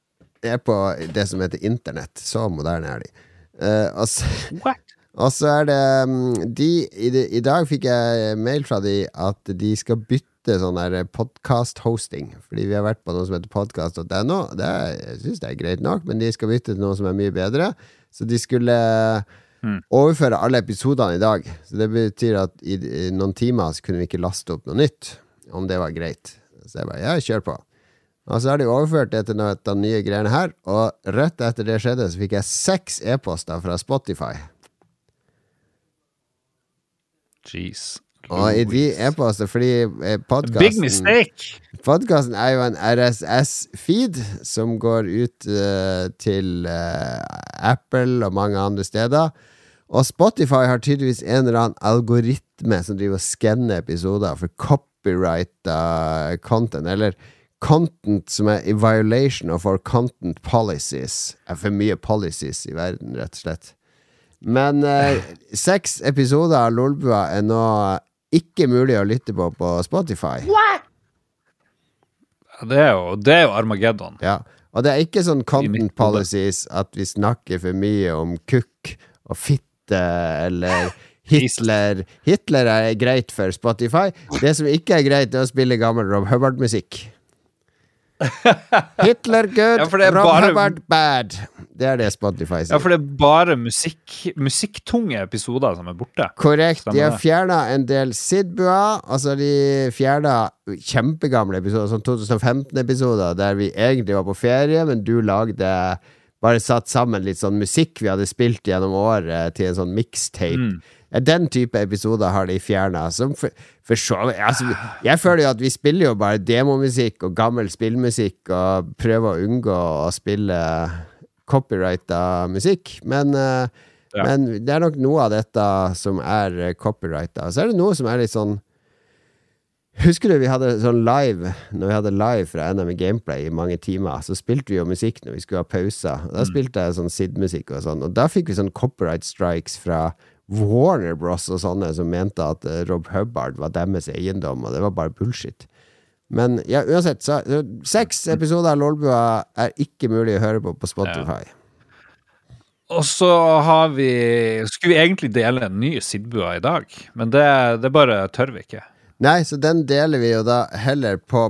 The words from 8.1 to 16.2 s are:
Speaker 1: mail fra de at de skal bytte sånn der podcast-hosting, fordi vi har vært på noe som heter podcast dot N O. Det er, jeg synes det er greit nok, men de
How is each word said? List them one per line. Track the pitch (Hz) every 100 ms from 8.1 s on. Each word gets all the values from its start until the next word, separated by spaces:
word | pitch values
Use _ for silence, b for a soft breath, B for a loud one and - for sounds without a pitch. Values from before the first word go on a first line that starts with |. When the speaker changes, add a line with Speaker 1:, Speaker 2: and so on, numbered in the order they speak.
| 117 107 107
Speaker 1:
mail | 117 143
fra | 135 107
de | 101 101 90
at | - 95 101 -
de | 90 104 107
skal | - 113
bytte | 107 127 - _ - 98
sånn | 92 87
der | 90 90 90
podcast-hosting, | - 113 - - 120 120 - 120 113 - - 69 110 -
fordi | 104 101
vi |
har | 104
vært | 104 110 -
på |
noe | 90
som | 92 90
heter | 90
podcast | 104 104 - 82 82
dot | 82
N | 95 120
O. | 190 -
Det | 92 90
er, | 92 85 73
jeg | - 62
synes | 120 226
det | 58
er | 65
greit | 85 92
nok, | - 196
men | 160
de | 110